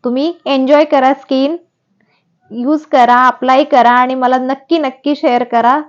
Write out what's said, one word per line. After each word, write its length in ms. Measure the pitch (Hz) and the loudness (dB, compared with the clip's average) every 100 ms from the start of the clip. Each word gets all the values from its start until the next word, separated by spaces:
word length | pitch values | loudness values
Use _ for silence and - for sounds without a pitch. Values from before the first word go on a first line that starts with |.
तुम्ही 280 | 247 254 311 339 - | -4 -4 -4 -6 -4
एन्जॉय 380 | 269 262 294 | -2 2 2
करा, 300 | 311 269 262 | 2 0 0
स्किन 420 | 269 - 269 277 339 _ _ _ _ _ _ _ _ _ | -2 -4 -2 -2 -4 _ _ _ _ _ _ _ _ _
यूज 340 | 220 247 311 302 | -8 -4 -4 -2
करा, 300 | 269 240 247 254 | 0 2 4 2
अप्लाय 360 | 247 254 262 | 0 0 0
करा 280 | 285 262 233 | 2 2 2
आणि 240 | 247 254 262 | 2 0 -2
मला 220 | 254 254 | -2 -2
नक्की, 400 | 254 269 _ 339 | -4 -8 _ -2
नक्की 380 | 277 254 285 285 | -2 -6 -6 -2
शेअर 280 | 320 240 | -2 -2
करा. 360 | 240 233 233 285 | 0 0 2 0